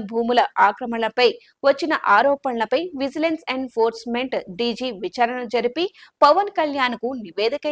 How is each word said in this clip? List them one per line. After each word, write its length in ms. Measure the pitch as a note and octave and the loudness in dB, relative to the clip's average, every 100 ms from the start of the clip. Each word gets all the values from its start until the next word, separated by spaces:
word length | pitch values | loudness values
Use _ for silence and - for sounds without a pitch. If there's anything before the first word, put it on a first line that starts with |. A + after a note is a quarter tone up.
| G3+ | -2
భూముల 320 | A#3 A#3 B3 - - G3+ | -4 0 2 2 4 2
ఆక్రమణలపై 600 | G#3+ A#3+ A#3 A3 - B3 - _ _ C#4 | 2 -6 -4 -2 2 2 2 _ _ 0
వచ్చిన 300 | C#4 D4+ D#4 - G3+ | 2 0 -2 4 4
ఆరోపణలపై 640 | C4+ C#4 C4+ A#3 A3 C4+ F4+ C#4+ | 4 2 -2 -2 0 0 -2 -6
Vigilance 420 | C#4 D4+ D#4+ D#4+ - C4 | -6 -2 -2 -2 -6 -6
Enforcement 840 | C4 - A3+ A3+ A#3+ A#3 C4 G#3 - F3+ | -4 0 0 -2 -6 -6 -4 -6 -6 -4
డీజీ 280 | A#3+ A3+ B3+ F#3+ F#3 | -4 -2 -6 -6 -6
విచారణ 360 | - A#3+ B3 A#3+ A#3+ | -2 -2 -2 -4 -2
జరిపి 300 | A#3+ C#4 F#4 _ - - C#4+ | -2 -2 -6 _ -10 4 6
పవన్ 280 | E4+ G4+ F4+ | 6 2 -2
కళ్యాణ్కు 520 | D#4 C#4 B3+ A#3+ A#3+ C4+ G3 | -2 0 -2 -2 -6 -6 -8
నివేదిక 400 | F#3+ A3 C#4+ D4+ | -2 -2 -2 -4